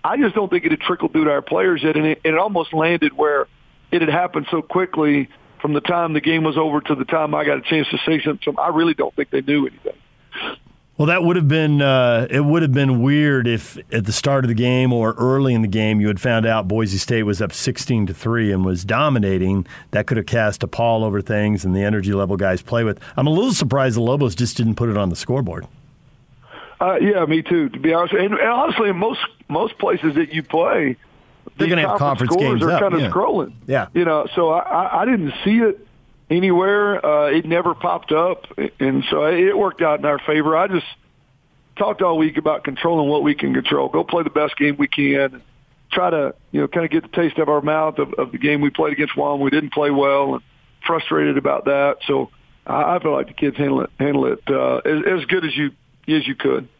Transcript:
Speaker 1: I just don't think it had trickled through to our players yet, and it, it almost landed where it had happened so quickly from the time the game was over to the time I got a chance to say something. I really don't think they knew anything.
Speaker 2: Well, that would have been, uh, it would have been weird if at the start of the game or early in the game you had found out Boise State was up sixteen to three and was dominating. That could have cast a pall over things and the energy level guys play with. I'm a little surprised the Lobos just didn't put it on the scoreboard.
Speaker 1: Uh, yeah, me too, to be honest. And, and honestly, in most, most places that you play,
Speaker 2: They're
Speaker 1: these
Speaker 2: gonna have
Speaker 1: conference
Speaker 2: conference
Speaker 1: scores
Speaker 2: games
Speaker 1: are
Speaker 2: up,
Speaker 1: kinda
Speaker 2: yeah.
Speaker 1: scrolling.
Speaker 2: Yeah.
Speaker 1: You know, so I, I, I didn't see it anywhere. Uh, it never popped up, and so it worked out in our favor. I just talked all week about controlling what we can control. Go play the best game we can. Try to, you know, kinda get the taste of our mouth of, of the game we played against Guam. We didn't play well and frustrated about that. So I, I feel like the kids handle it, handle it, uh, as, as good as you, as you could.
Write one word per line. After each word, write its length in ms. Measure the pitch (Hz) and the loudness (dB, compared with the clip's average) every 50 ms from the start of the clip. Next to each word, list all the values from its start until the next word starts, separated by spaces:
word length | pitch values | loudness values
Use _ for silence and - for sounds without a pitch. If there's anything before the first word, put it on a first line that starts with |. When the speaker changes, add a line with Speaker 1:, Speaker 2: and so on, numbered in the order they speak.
| - | -2
Speaker 1:
I 120 | 151 208 269 | -2 0 2
just 160 | 285 208 - | 0 2 2
don't 160 | 214 202 180 | 0 0 0
think 160 | 180 175 165 | 0 0 2
it 40 | 165 | 0
had 100 | 156 151 | -2 0
trickled 320 | - - 180 - - 156 | -2 -4 -2 -2 -2 0
through 120 | - 160 151 | 0 2 2
to 60 | 151 | 2
our 100 | 143 139 | 0 0
players 420 | 135 - 156 180 190 185 170 151 | -2 -2 0 2 2 2 2 2
yet, 140 | 143 160 151 | 0 0 0
and 80 | 156 156 | 2 0
it, 160 | 156 151 - - | 0 -2 -2 -2
it 120 | 160 156 | 0 0
almost 380 | 160 190 214 202 170 156 - 165 | 2 0 0 0 -4 -4 -2 -2
landed 420 | 156 160 165 175 165 156 147 135 | 0 0 2 2 2 0 -2 0
where 300 | 135 151 151 147 139 - - _ _ _ _ _ _ _ _ | 0 0 2 2 0 -2 -4 _ _ _ _ _ _ _ _
it 120 | - 175 | 0 0
had 80 | 165 156 | 2 2
happened 360 | - 170 180 175 - 156 143 - | 2 0 -2 -2 -4 -6 -4 -2
so 100 | 175 160 | -4 -4
quickly 720 | 156 - - 185 185 185 - 165 151 147 143 143 131 - - - - - - - | -4 -2 -2 -2 -2 -2 -2 0 2 2 2 0 0 -4 -10 -20 -20 -20 -12 -6
from 100 | - 151 | -4 -2
the 80 | 147 143 | -2 -2
time 320 | - - 180 170 170 160 | 0 0 0 0 0 0
the 80 | 156 151 | -2 -2
game 240 | - 160 165 165 160 | 0 0 0 2 0
was 140 | 156 139 160 | 0 0 0
over 240 | 160 156 143 147 | 0 2 0 -2
to 120 | - - 151 | 0 0 -2
the 120 | 131 131 | -2 0
time 280 | - 170 160 156 151 151 | -2 0 0 0 0 0
I 120 | 151 151 | 0 0
got 100 | 147 143 | 0 0
a 60 | 131 | -2
chance 260 | - - 165 156 139 - | 0 0 0 0 0 -2
to 80 | 147 135 - | -4 -4 0
say 160 | - 160 151 | 0 0 0
something. 320 | - 156 143 - - 156 143 - | 0 -2 -4 -2 -4 -4 -2 0
I 100 | - 170 | -2 0
really 240 | 160 156 170 170 | 2 2 2 2
don't 240 | - - 139 - _ | 2 0 -2 -2 _
think 140 | - 139 _ | -4 -4 _
they 100 | - 135 | -4 -4
knew 260 | 135 139 147 147 135 | 0 0 0 2 0
anything. 280 | 127 - - - - - - _ _ _ _ _ _ - - - - - - _ - - _ _ _ _ - | -2 -6 -8 -10 -10 -10 -10 _ _ _ _ _ _ -14 -10 -10 -10 -10 -12 _ -20 -20 _ _ _ _ -2
Speaker 2:
Well, 80 | 147 | 0
that 160 | 156 175 185 | 2 2 2
would 140 | 175 170 180 | 2 2 2
have 120 | 180 156 139 | 2 2 2
been, 320 | 151 160 156 151 147 143 | 2 2 2 2 2 2
uh, 460 | 143 139 135 131 123 123 120 113 123 - | 4 4 4 4 4 4 4 2 0 0
it 160 | - 135 147 | 0 0 2
would 160 | 147 156 170 | 2 2 2
have 120 | 160 143 | 2 2
been 280 | 127 143 139 135 131 117 | 2 2 2 2 2 2
weird 440 | 120 139 143 147 151 147 139 131 117 | 2 2 2 2 2 2 2 0 0
if 320 | 120 117 110 - - - - - - | 0 -2 -2 -4 -10 -14 -16 -14 -4
at 140 | - - 98 | -4 -2 -2
the 80 | 104 | -2
start 320 | 107 - - 143 139 135 131 | -4 -2 0 0 0 2 0
of 40 | 117 | 0
the 60 | 113 | 0
game 380 | 110 123 123 127 127 131 127 | 0 2 2 2 2 2 2
or 200 | 120 120 113 110 110 | 2 2 0 0 0
early 400 | - 120 127 135 139 139 131 120 | 0 0 2 2 2 2 2 2
in 80 | 113 | 2
the 60 | 110 101 | 0 0
game 340 | 92 110 110 107 110 104 | 0 0 2 2 2 2
you 60 | 104 104 | 2 0
had 120 | 101 90 | 0 0
found 240 | - 127 117 113 110 | 0 0 2 2 2
out 240 | 113 - 107 101 92 | 2 0 0 0 0
Boise 300 | 104 113 110 98 98 92 | 0 0 0 0 -2 -4
State 240 | - - 123 113 | -2 0 0 0
was 180 | 107 104 101 90 | 2 0 0 -2
up 120 | 110 85 | -4 -4
sixteen 520 | - - - 135 117 - - - 123 110 104 | -4 -4 -4 -4 -4 -4 -4 -2 0 0 0
to 60 | 92 | -2
three 400 | 95 - - 113 117 117 113 104 | -4 -6 -4 -2 0 0 0 0
and 100 | 98 95 | 0 0
was 220 | 92 92 92 87 90 | 0 0 -2 -2 -2
dominating. 840 | 101 110 123 147 151 135 117 101 98 95 92 92 92 98 98 90 - - - - _ | -2 0 0 2 2 2 2 2 0 0 0 0 0 0 -2 -2 -6 -12 -20 -14 _
That 140 | - 104 104 | -4 -2 -2
could 120 | - 131 113 | 0 -2 -2
have 80 | 98 | -2
cast 360 | - - 117 110 104 98 - | 0 0 0 0 0 -2 -4
a 60 | - - | -6 -6
pall 340 | - - 117 117 113 113 | -2 -2 0 2 2 2
over 200 | 110 110 98 104 | 0 0 -2 -2
things 420 | 92 - 110 104 104 104 107 92 85 | -2 -2 -2 0 2 0 0 0 0
and 100 | 92 92 | 0 0
the 80 | 95 | 0
energy 300 | 101 104 107 104 92 101 | 0 0 0 0 0 0
level 240 | 101 98 98 92 101 | 0 0 0 0 -2
guys 240 | 90 101 95 92 92 | 0 0 0 0 -2
play 240 | - - 123 117 117 | -4 -4 -2 -2 -2
with. 160 | 107 101 - - - - | -2 -4 -6 -10 -10 -4
I'm 100 | - 139 | -2 0
a 40 | 151 | 2
little 220 | 156 180 233 269 208 | 2 2 2 0 0
surprised 420 | - 160 120 131 139 131 131 110 | 0 0 0 0 0 2 2 0
the 60 | 120 | 0
Lobos 320 | 117 120 131 147 139 120 87 | 0 0 0 0 0 -2 0
just 240 | - 123 113 - - | -2 -4 -4 -2 -2
didn't 160 | 120 113 104 | 0 0 0
put 160 | - 120 117 | 0 -2 -2
it 80 | 104 104 | 0 0
on 100 | 101 92 | 0 -2
the 80 | 85 | -2
scoreboard. 500 | - - - 123 135 123 90 85 85 87 - - - - - - _ _ - - _ _ _ - - - - - - - - - _ | -6 -4 -4 -2 -2 -2 -4 -8 -10 -12 -14 -20 -20 -20 -20 -20 _ _ -20 -20 _ _ _ -20 -20 -20 -20 -20 -20 -20 -20 -6 _
Speaker 1:
Uh, 160 | 175 185 190 - | -2 0 2 2
yeah, 240 | - 202 208 185 165 | 2 2 4 2 2
me 160 | 151 160 160 | 2 0 0
too, 300 | 156 - 175 170 151 127 | 0 0 0 0 0 -2
to 80 | - 131 | -4 -2
be 160 | 139 160 165 | 0 2 2
honest. 180 | 165 175 190 | 2 0 0
And, 220 | 185 185 185 202 214 | 0 0 0 0 0
and 140 | - - 220 | 0 0 0
honestly, 400 | 240 247 294 330 - - 226 202 | 2 0 0 0 0 0 0 0
in 60 | 185 170 | 0 0
most, 220 | 202 226 - - - - - _ - - | -2 -2 -2 -4 -8 -10 -10 _ -10 -6
most 300 | 147 165 226 - - - | -2 -2 -2 -4 -4 -4
places 380 | 202 - 139 - 151 156 143 | -2 -2 -2 0 0 0 2
that 180 | 156 165 143 156 | 0 -2 0 -4
you 80 | 160 | -6
play, 540 | 147 - - 160 170 - - 202 156 135 120 _ - _ _ _ _ _ _ _ _ - _ | -6 -2 0 0 2 2 2 0 0 -2 -4 _ -12 _ _ _ _ _ _ _ _ -20 _
Speaker 2:
They're 100 | - 160 | -2 0
Speaker 1:
these 20 | 165 180 | 0 2
Speaker 2:
gonna 140 | 170 151 143 | 2 2 0
have 100 | 101 101 | 0 0
Speaker 1:
conference 320 | 143 143 135 - 131 117 | 0 0 0 0 0 0
Speaker 2:
conference 20 | |
Speaker 1:
scores 280 | 165 185 208 - - - | 2 2 2 2 2 2
Speaker 2:
games 20 | |
Speaker 1:
are 80 | 165 165 | 2 2
Speaker 2:
up, 200 | 175 165 202 196 | 2 2 2 2
Speaker 1:
kinda 120 | 175 160 135 | 2 0 0
Speaker 2:
yeah. 60 | 101 | 0
Speaker 1:
scrolling. 420 | - 170 214 320 277 196 135 - - - - | 0 0 0 0 0 -2 -4 -4 -10 -16 -6
Speaker 2:
Yeah. 200 | - 135 127 95 - - | -2 -2 -2 -2 -2 -2
Speaker 1:
You 100 | 170 175 | 0 2
know, 220 | 165 156 151 - - - | 2 2 0 0 -2 0
so 160 | 180 170 160 | 0 2 2
I, 100 | 160 175 | 2 0
I, 420 | - 370 359 165 190 185 - 165 | 0 0 -2 -2 0 0 0 0
I 20 | 202 | 2
didn't 260 | 247 262 208 160 139 - - - | 2 2 0 0 -4 -6 -2 0
see 140 | 196 220 233 | 2 4 4
it 280 | 233 214 196 - - - - - _ - - _ _ _ | 4 2 0 -2 -10 -20 -20 -20 _ -20 -20 _ _ _
anywhere. 760 | 156 175 185 190 180 175 190 196 202 208 202 202 202 - - | 0 2 4 4 4 4 4 4 2 2 2 0 0 0 0
Uh, 220 | 151 151 151 147 | 2 2 2 2
it 200 | 147 143 165 160 | 2 2 0 0
never 280 | 156 170 170 175 175 160 | 2 0 0 0 0 -2
popped 360 | - - 175 175 165 - - | -2 -4 -4 -4 -4 -2 -2
up, 340 | 151 156 170 185 175 - - - - - 143 - - - | 0 0 2 0 -2 -4 -10 -14 -8 -8 -8 -8 -4 -2
and 240 | 131 135 131 139 131 - | -2 0 0 0 -2 -2
so 160 | - 151 147 | -2 0 0
it 320 | 156 175 170 180 196 202 | 2 2 4 2 2 2
worked 260 | 202 202 185 - - | 2 0 -2 0 0
out 180 | 170 156 151 143 | 0 0 0 0
in 40 | 139 | 0
our 140 | 147 143 135 | -2 -2 -2
favor. 380 | - - 151 156 147 156 160 | -2 0 0 2 2 2 2
I 100 | 160 185 | 2 2
just 180 | 202 190 165 - - - _ _ _ _ _ _ _ _ _ _ _ _ _ _ _ _ | 0 -2 -4 -4 -6 -18 _ _ _ _ _ _ _ _ _ _ _ _ _ _ _ _
talked 260 | - 202 214 208 - | -2 -2 -2 0 0
all 160 | 190 175 165 160 | 0 2 4 2
week 180 | 156 156 151 156 | 2 2 0 0
about 260 | 151 156 151 - - | 0 0 -2 0 -4
controlling 440 | 143 135 - - 170 170 160 147 139 | -8 -8 -2 -2 0 2 2 2 2
what 140 | 147 147 | 2 2
we 120 | 143 147 143 | 2 0 0
can 200 | 143 143 139 127 | 0 -2 -2 -2
control. 340 | 135 123 - 151 139 135 131 | 0 0 0 0 0 0 0
Go 160 | - 160 170 | 0 -2 -2
play 200 | - - 170 165 | 0 -2 -2 -2
the 60 | 147 | 0
best 260 | - 151 151 143 - | 0 0 -2 -2 0
game 200 | - 143 147 143 | 0 0 0 2
we 120 | 143 143 - | 0 -2 -2
can. 540 | - - 143 139 139 139 139 131 131 123 - - _ _ _ _ _ _ _ _ | 0 0 0 2 2 2 0 -2 -4 -10 -20 -20 _ _ _ _ _ _ _ _
Try 180 | - 190 180 180 | -2 0 0 0
to, 240 | 165 151 139 135 - _ _ _ | 0 0 -2 -2 -4 _ _ _
you 100 | - 147 | -2 -2
know, 80 | 143 135 | -2 0
kinda 200 | - 170 165 156 | -2 -2 -2 0
get 140 | - 165 | -2 -2
the 140 | - - - | -4 -2 -2
taste 220 | 185 170 151 - - | 0 0 0 0 0
of 100 | 156 147 | 0 2
our 140 | 151 147 | 0 0
mouth 360 | 143 151 151 156 156 156 - - | 0 0 0 0 0 -2 -2 -4
of, 140 | 143 - - | -4 -4 -4
of 180 | - 135 123 | -6 -4 -6
the 60 | - - | -4 -4
game 220 | 127 147 147 147 | -2 0 0 2
we 100 | 147 143 | 0 0
played 220 | - - 160 151 | 0 0 -2 -2
against 220 | 147 - 151 139 - | 0 -2 -4 -4 -2
Guam. 260 | 143 143 143 143 139 | -4 -2 -2 -2 0
We 100 | 139 135 | 0 0
didn't 220 | 139 156 151 139 | 0 0 -2 -2
play 180 | - 151 147 143 | -2 0 0 2
well 440 | 143 139 139 139 139 139 139 139 131 | 2 2 2 2 2 2 0 0 -4
and 80 | 123 - _ _ _ _ _ _ _ - | -6 -8 _ _ _ _ _ _ _ -4
frustrated 540 | - 165 160 - - 160 151 151 147 139 139 | -2 -2 -2 -2 -2 -2 0 0 0 0 0
about 280 | 139 143 139 135 - | 0 0 -2 0 0
that. 320 | 139 139 139 139 143 - - - | 0 2 2 2 0 0 -2 -2
So 240 | - 139 135 127 - _ - _ _ - _ _ | -2 0 0 -2 -4 _ -20 _ _ -20 _ _
I, 300 | - 131 139 151 151 175 | -4 -2 0 0 0 0
I 20 | 180 | 0
feel 140 | - 160 | 0 -2
like 160 | 143 135 131 117 | -2 -2 -4 -6
the 40 | - | -4
kids 220 | - 156 143 135 | -2 -2 -2 0
handle 240 | - 143 139 135 131 | -2 -2 0 0 0
it, 80 | - - - - | -2 -4 -4 -2
handle 280 | 135 147 143 139 131 | -2 0 0 0 0
it, 160 | 127 135 - - - | 0 -2 -4 -2 -2
uh, 300 | 135 131 131 127 127 120 | 0 0 2 0 0 0
as, 420 | - - 156 156 - - 185 175 | 0 -2 -2 0 0 0 -2 -2
as 40 | 135 | -2
good 180 | - 185 185 165 | -2 -2 -2 -2
as 120 | 156 - | -4 -2
you, 140 | 143 151 139 - _ _ _ _ _ _ - | -2 -4 -4 -4 _ _ _ _ _ _ 0
as 180 | 156 156 - | 0 0 0
you 80 | 135 139 | -2 -6
could. 340 | - - 135 - - 127 - _ | -2 -2 0 0 -2 -4 -10 _